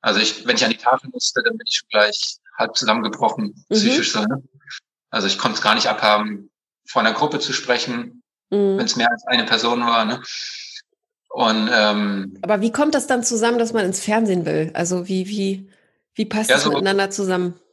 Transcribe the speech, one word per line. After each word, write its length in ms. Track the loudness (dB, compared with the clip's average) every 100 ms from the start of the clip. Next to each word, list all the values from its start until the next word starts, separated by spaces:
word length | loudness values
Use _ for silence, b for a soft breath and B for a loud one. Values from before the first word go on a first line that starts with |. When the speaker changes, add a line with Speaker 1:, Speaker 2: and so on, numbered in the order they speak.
Speaker 1:
Also 180 | 2 2
ich, 260 | 0 -2 -2
wenn 100 | 0
ich 80 |
an 60 | 2
die 60 | 0
Tafel 320 | 2 0 0
musste, 320 | -6 -4 -2
dann 140 | -2 -4
bin 100 | -4
ich 100 | -6
schon 120 | -2
gleich 480 | 2 2 0 -6 -8 _ -4
halb 180 | -2 -2
zusammengebrochen, 880 | 0 0 0 -2 -2 -2 -6 -8 _
Speaker 2:
Mhm. 60 |
Speaker 1:
psychisch 380 | 2 4 2 0
so, 80 | -2
ne? 220 | -2 -2 -6 _ B B _ _ _
Also 160 | -4 -2
ich 120 | 0
konnte 180 | -2 0
es 60 |
gar 120 | 2
nicht 140 | 2 2
abhaben, 640 | 2 4 4 2 -6 -12 _ _ _ -6
vor 140 | 0
einer 120 | 0
Gruppe 280 | 0 -2 0
zu 120 | -2
sprechen, 720 | -4 0 0 0 -6 -8 -16 _ _ _
Speaker 2:
Mhm. 260 | 2 2 2
Speaker 1:
wenn's 200 | 0 2
mehr 140 | 0
als 160 | 0 -2
eine 180 | 0
Person 360 | 2 0 2 0
war, 240 | 2 2
ne? 180 | 0 -2 B B B B B B -20 _ _ _ _
Und, 400 | 0 2 2 2
ähm, 680 | 4 4 2 0 -2 -6 -10
Speaker 2:
Aber 180 | -2 0
wie 120 | 0
kommt 220 | 0 2
das 120 | 2 0
dann 180 | -2
zusammen, 340 | 0 0 2 2
dass 140 | 0
man 140 | 0 0
ins 140 | -2
Fernsehen 440 | 0 2 2 0
will? 260 | 0 0 -2
Also 340 | -2 -2 -2 -2
wie, 180 | -2 -2
wie, 420 | -2 -2 -4 -8 b b b b
wie 120 | -6 -4
passt 240 | -2 2
Speaker 1:
Ja, 60 | 2
Speaker 2:
das 80 |
Speaker 1:
so 80 | 2
Speaker 2:
miteinander 360 | 0 2 2 0
zusammen? 500 | -2 -2 0 -2 -4 _